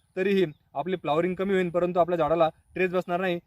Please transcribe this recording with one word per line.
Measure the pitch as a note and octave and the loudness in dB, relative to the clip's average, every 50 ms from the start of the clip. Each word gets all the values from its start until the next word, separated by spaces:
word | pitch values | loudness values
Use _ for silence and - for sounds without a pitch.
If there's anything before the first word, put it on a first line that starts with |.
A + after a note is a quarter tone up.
| _ _ - | _ _ -6
तरीही | F#3 F#3 G3+ G3 F#3+ F3 D3+ D3 _ _ _ - | -4 0 2 2 2 2 0 -2 _ _ _ -8
आपली | C#3 D3+ F3+ F#3 | -6 -6 -4 -4
फ्लॉवरिंग | F3 - D3+ C#3+ E3 E3+ F#3 F3+ | -4 -2 -2 0 0 0 0 -2
कमी | F3+ F#3+ G3+ G3 | -2 -2 0 0
होईल, | F#3 F#3 E3+ | 0 0 0
परंतु | D#3+ F3 F3 F3 F3+ F#3 | 0 0 0 0 2 2
आपल्या | E3 E3+ F3+ E3+ | 2 2 2 0
झाडाला | D3+ D3 E3 E3+ D#3+ D#3 - _ _ _ - | 2 2 2 2 2 0 0 _ _ _ -4
ट्रेस | E3+ F#3 F#3 | -2 -2 -2
बसणार | F3 F#3 E3+ F#3 F3 F3 | 0 -2 -4 -2 -4 -2
नाही | F#3+ F#3 F3 F3 - | -2 -2 -4 -4 -6